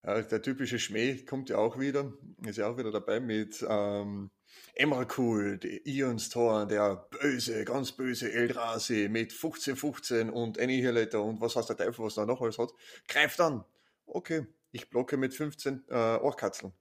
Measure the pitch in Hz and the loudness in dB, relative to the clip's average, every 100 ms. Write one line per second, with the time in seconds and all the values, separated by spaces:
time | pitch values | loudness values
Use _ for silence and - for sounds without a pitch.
0 | - 104 107 110 120 135 127 120 - 104 | 0 -2 0 -2 -2 -2 -2 -2 -2 0
1 | 123 127 - 135 131 - 110 120 139 139 | 0 0 -4 -6 -2 2 2 2 0 0
2 | 139 - - - 113 104 104 120 113 107 | -2 -8 -18 -10 -8 -2 -2 0 -2 -2
3 | 98 110 123 107 107 - 110 107 101 101 | 0 0 2 0 -2 -4 0 2 2 0
4 | 101 101 98 _ _ - - - 143 131 | -4 -6 -8 _ _ -20 -16 0 2 2
5 | 123 - 123 110 101 98 - - - 135 | -2 2 2 4 0 -2 -6 -8 -6 -2
6 | 135 117 104 120 117 107 101 104 104 92 | 0 0 -4 2 4 4 2 2 2 2
7 | - - 143 127 117 110 104 127 127 - | -6 -2 0 0 -2 -2 -2 -2 -4 -4
8 | 131 120 117 113 120 120 117 113 - 113 | -4 -2 -2 2 2 2 -2 -2 0 2
9 | 101 110 110 - 160 - - 131 147 - | 2 2 -2 -4 -6 -4 -4 -2 -2 -4
10 | - 120 113 120 117 104 123 131 127 117 | 0 2 2 0 -2 0 2 4 4 4
11 | 110 110 104 110 117 117 113 113 90 120 | 2 2 0 0 0 0 -2 0 0 0
12 | 110 107 107 127 117 110 117 - - - | -4 -2 0 0 0 0 -4 -4 -20 -18
13 | - 135 147 - 165 127 - _ _ _ | -2 2 2 4 2 2 -8 _ _ _
14 | - - - 165 127 _ _ 117 - 120 | -8 -8 -2 -4 -4 _ _ -14 -4 -2
15 | 127 143 131 135 151 143 143 135 - 123 | 0 0 0 -2 -6 -4 -4 -4 -2 2
16 | 113 113 143 139 104 - 98 - | 4 4 2 2 -2 -2 -12 -12